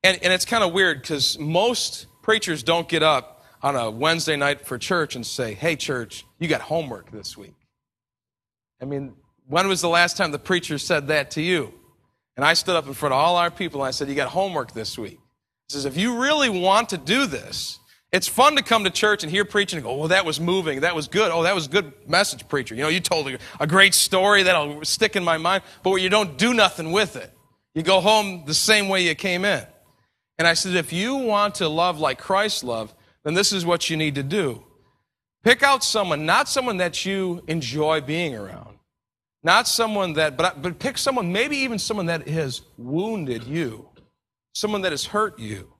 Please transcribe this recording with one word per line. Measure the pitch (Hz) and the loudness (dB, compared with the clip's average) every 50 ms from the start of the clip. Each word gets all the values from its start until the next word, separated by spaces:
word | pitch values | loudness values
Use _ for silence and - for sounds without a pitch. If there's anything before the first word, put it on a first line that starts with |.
| - | 4
And, | 185 185 175 | 4 2 4
and | - 180 | 2 2
it's | 185 180 - | 2 2 0
kinda | - 226 233 208 | 0 0 2 2
weird | 180 165 190 190 180 156 135 127 | 2 2 2 2 2 2 -2 -4
'cause | - 160 143 131 - - - | -6 -2 -2 0 -2 -2 -4
most | 147 151 160 175 208 240 247 - - - - - - - _ _ | -4 0 0 2 2 2 0 -2 -4 -6 -8 -12 -16 -20 _ _
preachers | - - 220 220 214 - 160 147 | 0 2 2 2 2 -4 -6 -4
don't | 120 156 165 170 160 | 0 0 0 0 0
get | - 165 151 | 0 0 4
up | 151 156 147 131 127 - - _ _ - _ _ - | 4 4 4 2 0 -6 -20 _ _ -20 _ _ -2
on | 139 143 | -2 0
a | 127 117 110 | 0 -2 -4
Wednesday | 107 117 147 160 165 165 156 - 156 | -4 -2 0 0 0 0 0 -2 -2
night | 143 143 143 143 - - | 0 0 0 0 -2 -6
for | - 131 | -10 -10
church | 120 - - 185 175 156 127 - | -8 -4 -2 -2 -2 -2 -4 -6
and | 127 113 | -10 -10
say, | - - - 127 110 104 | -8 -6 -6 -6 -6 -6
"Hey, | 98 143 170 160 | -4 -2 -2 -2
church, | 139 - - 139 123 113 107 - - - _ _ | -2 -4 -6 -6 -6 -6 -10 -14 -20 -20 _ _
you | _ 170 | _ -4
got | 160 151 - | -2 -2 -2
homework | - - 151 170 160 135 113 98 - - | -2 -4 -4 -4 -4 -6 -10 -14 -14 -18
this | - 107 98 - - | -18 -14 -14 -14 -14
week." | - 98 92 _ _ _ _ _ _ _ _ _ _ _ _ _ _ _ _ _ _ _ _ _ _ _ _ _ _ | -14 -20 -20 _ _ _ _ _ _ _ _ _ _ _ _ _ _ _ _ _ _ _ _ _ _ _ _ _ _
I | 127 | -10
mean, | 139 143 139 139 131 - _ _ _ _ _ _ | -8 -8 -8 -8 -10 -14 _ _ _ _ _ _
when | 127 139 170 190 | -2 0 2 2
was | 196 190 175 | 2 0 0
the | 175 175 | 0 2
last | 165 170 175 175 - | 4 4 2 2 2
time | - 196 165 | -2 -2 -2
the | 147 | -2
preacher | 147 - - 185 175 175 - 156 | -8 -2 -2 -2 -2 0 -4 -6
said | 139 - - 180 151 143 | -6 -2 -2 -2 -2 0
that | 139 156 151 139 135 | 0 -2 -2 -2 -2
to | - 156 | -4 -4
you? | 156 175 180 165 127 101 - - _ _ _ _ _ _ _ _ _ _ _ | 0 0 0 0 -2 -6 -10 -20 _ _ _ _ _ _ _ _ _ _ _
And | - 143 | 0 2
I | 151 165 | 2 2
stood | 165 - 185 180 | 2 0 0 0
up | 165 147 | 0 0
in | 135 135 | -2 -8
front | - 151 143 131 | -4 -2 0 2
of | 135 | 4
all | 151 170 175 | 4 4 4
our | 175 175 170 | 2 2 0
people | 170 - 190 160 139 139 | -2 -6 -8 -6 -4 -4
and | 139 | -4
I | 131 | -4
said, | 127 - 147 | -4 -4 -4
"You | 139 139 | -4 -2
got | 143 139 127 | -2 -2 -2
homework | - 180 196 196 175 151 127 - - | -2 -2 -2 -2 -2 -6 -6 -6 -8
this | 113 107 - - | -10 -10 -8 -8
week." | - 113 95 - - _ _ _ _ _ _ _ _ _ | -10 -10 -12 -12 -18 _ _ _ _ _ _ _ _ _
He | _ 139 | _ -10
says, | 143 139 | -6 -6
"If | 139 127 | -4 -2
you | 156 202 247 247 233 | 0 0 0 0 0
really | 254 277 311 302 285 247 | 2 2 2 4 2 2
want | 202 185 175 190 190 214 233 - | 2 2 2 4 4 4 2 0
to | 196 170 | -6 -8
do | 127 139 208 262 277 | -2 0 2 2 2
this, | 208 143 117 - - - - - - - - _ _ _ _ _ _ | 0 -4 -8 -10 -10 -10 -10 -10 -10 -12 -14 _ _ _ _ _ _
it's | - 190 185 | -2 -2 0
fun | - - - 254 294 302 | 0 4 6 6 6 6
to | 277 | 4
come | - - 226 226 202 | 2 2 2 2 2
to | 185 | 0
church | - - - 214 208 202 165 | 0 2 2 2 2 2 -2
and | 151 | -2
hear | 165 202 208 | 0 -2 -2
preaching | 202 - 208 202 190 185 | 0 0 0 0 0 -4
and | 160 123 | -8 -6
go, | 101 127 139 156 | -6 -4 -4 0
'Oh, | |
that | 160 180 190 185 | 2 2 2 2
was | 165 147 139 | 2 -2 -2
moving. | 165 175 185 190 175 156 139 135 | 0 0 0 0 0 -2 -2 0
That | 147 175 175 | 0 0 0
was | 156 143 | -2 -6
good. | - - 196 220 185 | -2 0 2 2 2
Oh, | 165 170 | 2 2
that | 165 175 202 | 2 2 2
was | 185 156 | 0 -2
a | 135 | 0
good | 147 208 185 151 - - - | 0 -2 -2 -2 -12 -20 -6
message, | - 165 180 202 - - 123 - | 0 2 2 2 2 -2 -10 -8
preacher. | - - 139 123 110 110 | -4 -4 -4 -4 -4 -6
You | 117 143 | -4 -2
know, | 156 | 0
you | 165 185 | 0 0
told | 170 - 175 160 143 | 0 0 -2 0 -2
a, | 135 131 123 - - - - | -4 -8 -10 -12 -16 -6 -4
a | 147 | -2
great | 156 165 190 196 196 - | 2 6 6 6 8 6
story | - - - - 190 185 202 208 196 190 | 4 2 2 2 4 6 6 6 6 6
that'll | 185 185 165 147 147 147 151 156 | 6 4 2 2 -2 -8 -8 -6
stick | - - - 220 208 - | -6 0 0 0 0 0
in | 202 175 | 0 0
my | 170 165 160 | 0 0 0
mind.' | 160 175 190 190 - - - - | 0 0 0 0 -2 -8 -20 -4
But | - 185 190 | -2 0 0
you | 190 185 185 | 2 2 2
don't | 202 214 208 180 143 | 2 2 2 0 0
do | 127 190 240 247 | 0 2 2 4
nothing | 226 208 185 - - 165 160 | 4 4 4 2 -2 -6 -2
with | 170 202 214 175 - | 0 0 0 0 -4
it. | 127 90 - _ _ _ _ _ _ _ _ _ | -12 -14 -14 _ _ _ _ _ _ _ _ _
You | 160 | -4
go | 156 160 190 190 | 2 2 2 4
home | 175 208 220 214 208 196 185 175 151 | 6 4 4 4 2 0 -6 -10 -8
the | 139 156 | -4 -2
same | - - 202 220 208 202 | -2 2 4 4 4 4
way | 190 190 190 180 | 2 2 2 2
you | 170 156 | 2 0
came | - - 196 180 175 185 | -2 -2 -2 -2 0 0
in." | 208 185 127 101 - - _ _ _ _ _ _ _ _ _ _ _ _ | 0 0 -2 -4 -10 -20 _ _ _ _ _ _ _ _ _ _ _ _
And | - 160 | 2 2
I | 170 165 | 2 4
said, | - - 190 180 | 2 0 0 0
"If | 180 160 - | -2 -2 -2
you | 165 175 202 240 269 | -4 -4 -2 -2 -4
want | 277 262 226 208 202 208 208 202 | -2 -2 0 0 0 0 0 -2
to | - 185 156 | -2 -4 -2
love | 151 160 175 180 170 | 0 0 0 0 0
like | 151 156 139 131 - | 0 -2 -2 -2 -4
Christ | - - 190 190 208 214 - - | -4 0 0 0 2 0 -2 -4
loved, | - 123 117 113 110 104 - _ _ _ _ _ _ | -4 -4 -6 -6 -6 -10 -14 _ _ _ _ _ _
then | 151 160 | -2 0
this | 185 202 202 202 | 2 2 2 0
is | 190 170 | 0 0
what | 170 175 165 - - | 0 0 0 0 -2
you | 160 | -2
need | 156 156 151 139 | 0 0 -2 -2
to | 143 135 | -2 -4
do. | 135 165 - 175 135 117 107 - _ _ _ _ _ _ _ _ _ _ _ _ _ _ _ _ | -2 -2 0 0 -2 -4 -8 -14 _ _ _ _ _ _ _ _ _ _ _ _ _ _ _ _
Pick | 220 247 240 277 | 4 6 6 6
out | 277 277 247 | 4 4 2
someone, | - - - 220 202 180 156 143 156 | 0 0 0 0 2 0 0 -2 2
not | 156 180 233 285 - | 2 2 2 2 0
someone | - 277 254 247 214 | -2 -2 -2 -2 -2
that | 180 180 175 175 - - | 0 -2 -2 -2 -4 -4
you | 185 196 196 190 185 170 180 - | -2 -2 -2 -2 -2 -4 -6 -6
enjoy | - 160 170 139 113 123 156 151 156 160 156 | -4 -4 -4 -4 -4 -2 0 2 2 2 0
being | 139 127 156 165 175 151 127 | 0 -2 -4 -2 -2 -4 -4
around, | 107 101 95 92 - - 98 104 _ _ _ _ _ _ _ _ _ _ _ _ _ - | -8 -10 -12 -14 -16 -18 -20 -20 _ _ _ _ _ _ _ _ _ _ _ _ _ 2
not | 160 180 220 247 | 4 4 4 4
someone | - - - 233 220 214 202 190 175 156 | 2 0 0 0 0 0 -2 -2 -2 0
that, | 151 156 151 135 | 0 0 0 0
but, | 143 165 180 175 147 | 0 0 0 0 -2
but | 139 180 165 | -8 -8 -8
pick | - - 269 254 | -4 -6 -6 -4
someone, | - - 285 269 247 202 170 | -2 -2 -2 0 0 -2 -2
maybe | 175 202 247 294 294 277 | 0 -2 -2 -2 -2 -4
even | 269 262 233 202 | -4 -4 -4 -6
someone | - - 220 208 180 | -4 -4 -4 -4 -2
that | 165 170 160 - | -2 -4 -4 -4
has | 147 156 160 156 135 123 - - _ _ | -4 -4 -4 -4 -4 -6 -10 -14 _ _
wounded | - 120 123 143 165 196 220 226 208 156 127 120 113 117 | -16 -10 -4 -4 -2 -2 -2 -4 -6 -4 -6 -6 -8 -8
you, | 123 147 165 165 120 - 110 - _ _ - _ _ _ _ _ _ _ _ _ _ _ | -6 -4 -4 -4 -4 -6 -10 -20 _ _ -20 _ _ _ _ _ _ _ _ _ _ _
someone | - - 208 214 202 | -6 -4 -2 -2 -2
that | 185 180 | -2 -2
has | 151 135 - | -4 -4 -6
hurt | - - 208 220 202 - - | -4 -2 -2 -2 -2 -4 -10
you." | 113 107 107 95 90 - _ | -12 -10 -10 -12 -12 -18 _